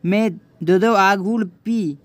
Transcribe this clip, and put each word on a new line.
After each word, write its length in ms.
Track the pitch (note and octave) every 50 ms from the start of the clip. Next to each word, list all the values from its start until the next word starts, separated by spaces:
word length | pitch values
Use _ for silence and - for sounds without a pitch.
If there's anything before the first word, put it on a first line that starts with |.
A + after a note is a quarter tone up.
| -
में 320 | E3+ F#3+ G#3+ A3+ A3 E3+ - _ _ _ _
द्विध्रुव 340 | E3 D#3 F#3 F#3 G3 A3+ A#3
आगुल 480 | G3+ F#3+ F#3+ G3+ G3 F3+ G3+ A3+ A#3 A3 F3 - _ _
पी 320 | A3 A#3 A3+ G3+ D#3 C#3+ C#3+ _